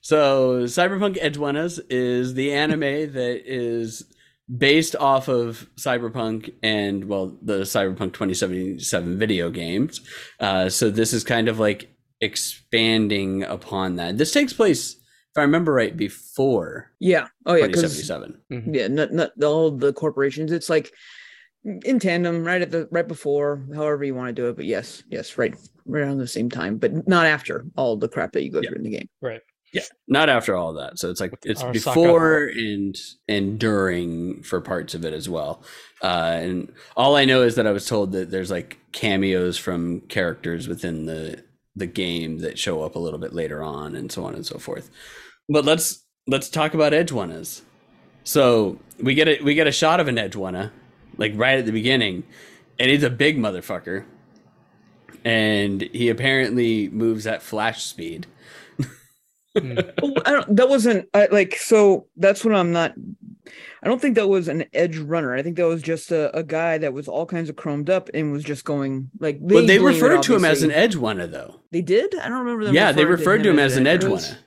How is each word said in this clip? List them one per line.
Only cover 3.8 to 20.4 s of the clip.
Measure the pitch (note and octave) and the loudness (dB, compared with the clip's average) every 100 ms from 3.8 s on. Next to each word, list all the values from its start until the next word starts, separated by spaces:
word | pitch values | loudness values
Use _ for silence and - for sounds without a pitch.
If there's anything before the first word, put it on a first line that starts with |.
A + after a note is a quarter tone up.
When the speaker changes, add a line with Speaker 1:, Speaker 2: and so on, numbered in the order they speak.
| A2+ A2 - _ _ _ _ B2 | -6 -10 -20 _ _ _ _ 0
Speaker 1:
based | C#3 D3+ D#3+ - | 4 4 4 0
off | C#3+ C3+ C3 | 2 2 2
of | B2+ A#2 A2+ - - | 0 -2 -6 -18 -8
Cyberpunk | C#3 A#2+ A#2+ A#2 A2+ A2 A2+ - | -4 -2 -4 -6 -6 -6 -8 -4
and, | A2 G#2+ G2+ G2 G2 | -2 0 -2 -4 -4
well, | G2 F#2 F2 | -4 -4 -8
the | - G2+ | -4 -2
Cyberpunk | F#2+ A2 G2 F#2 F#2+ | 0 0 0 -2 -6
twenty | - G2+ | -4 -4
seventy-seven | F2+ F#2+ F#2 F#2 F2 - F2+ E2+ F#2 | -2 -2 -2 -6 -6 -4 -4 -4 -2
video | A2 F#2+ E2+ | -2 0 -2
games. | E2+ E2 F#2+ C#3 - - - - _ | -6 -6 -4 -4 -6 -18 -20 -20 _
Uh, | G2+ F#2+ F#2 | -2 0 0
so | - A2+ | 0 0
this | G#2 A2+ | 0 0
is | A#2 | -2
kind | - A#2 A2+ | -2 0 0
of, | A2 | 2
like, | G#2+ G2 - _ _ _ | 0 0 -10 _ _ _
expanding | A2 - - - _ A2+ A2+ A2+ G#2+ G2+ F#2+ F#2+ | -6 -4 -8 -10 _ 0 2 2 2 0 -2 -4
upon | G2 F#2 - F#2+ F#2+ F2 | -4 -8 -6 -4 -4 -4
that. | E2+ G#2 | -6 -2
This | D#3 | 0
takes | C#4+ C#4 | 0 -2
place, | - G#3+ C3+ - - | 0 2 2 -4 -14
if | _ _ _ - | _ _ _ 0
I | |
remember | C#3+ E3 E3 | 2 2 2
right, | C3+ G#2+ E3 | 2 0 -2
before | G2+ - - - C3+ A#2 D#2+ C2+ - _ | -6 -8 -18 -2 0 2 -2 -12 -18 _
Speaker 2:
Yeah. | F#3 E3+ B2 _ - | 2 2 0 _ 0
Oh, | E3+ | 2
yeah, | D3 | 4
'cause | F3 | 2
Speaker 1:
twenty | E3 | -2
seventy-seven. | D3 - D2+ G#1+ - _ | -4 -8 -8 -10 -18 _
Speaker 3:
Mm-hmm. | B2 A2+ | -8 -4
Speaker 2:
yeah, | D3 G#2 | -2 0
not, | C#3 D3+ | 0 0
not | E3+ D#3+ - | 0 -2 0
all | D3 D#3 D#3+ | 0 2 2
the | C#3 C#3+ | 2 -2
corporations. | C3+ D#3 C3 C#3 C#3 | 0 -4 0 -2 -2